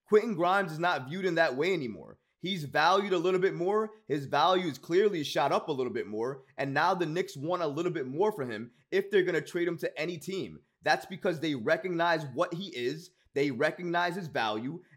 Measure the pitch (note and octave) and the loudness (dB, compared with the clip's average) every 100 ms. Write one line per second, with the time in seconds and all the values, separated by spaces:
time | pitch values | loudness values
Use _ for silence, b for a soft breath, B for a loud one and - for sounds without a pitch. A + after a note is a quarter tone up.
0 | _ G#3+ A#3 E3+ F3 G3 F#3 D#3 F3 D#3 | _ 4 4 2 2 2 2 0 0 0
1 | C3 F3+ F#3 E3 D#3+ B2+ E3+ F3+ B2 F#2+ | -2 -4 0 4 4 2 0 0 -2 -8
2 | A1 - _ _ E3+ F#3+ C#3+ D3+ D#3+ F#3+ | -14 -20 _ _ -6 -4 -2 4 6 4
3 | G3 F3+ F3 F#3 F#3 D#3+ F3 G#3+ A3 B | 4 2 2 2 2 0 0 0 -2 B
4 | - D3+ C3+ C#3+ E3 F#3 F3+ B2+ - F3 | -6 -4 0 2 4 4 0 -4 0 4
5 | G#3+ F3+ C#3 E3+ C#3 F#3 - C3+ B2 A2 | 4 2 -2 0 2 2 0 -2 -2 -2
6 | G2+ G#2+ A#2+ C#3+ B - C#3 C#3 E3+ F#3+ | -4 -4 -4 -6 B -6 -2 2 2 2
7 | E3 E3+ F#3 C#3+ D3+ F3+ D#3+ C#3+ F3 E3 | -2 -2 -6 -6 -4 -2 -2 -2 -2 -2
8 | B2+ C#3 G#3+ G#3 B2+ G#2+ A#2+ b b F#3+ | -4 0 0 0 -6 -6 -10 b b -2
9 | G3 G3+ F3+ D#3+ D3 F3 E3+ E3+ D#3 - | 2 2 2 0 -2 -2 -2 -2 -4 -4
10 | D#3+ E3+ F3 F#3+ A2 D2+ - _ D3 D#3+ | -6 -6 -8 -6 -8 -10 -20 _ 0 0
11 | - - G3 E3 D#3 C#3 A2 E3 F#3 E3+ | 0 -4 -2 -2 -2 -2 0 0 0 0
12 | E3+ E3 D3 B2 C#3 F3 G3 A#2+ B2 D#3 | 2 2 -2 -2 -2 -4 -8 -4 -4 -4
13 | E3+ _ _ C3+ C#3+ A#2+ D3+ E3 F3 E3+ | -10 _ _ -2 0 2 0 -2 -2 0
14 | F3 F3 D#3+ C#3 A2 A2 B2 E3 B | 0 -2 -6 -2 0 -2 -4 -8 B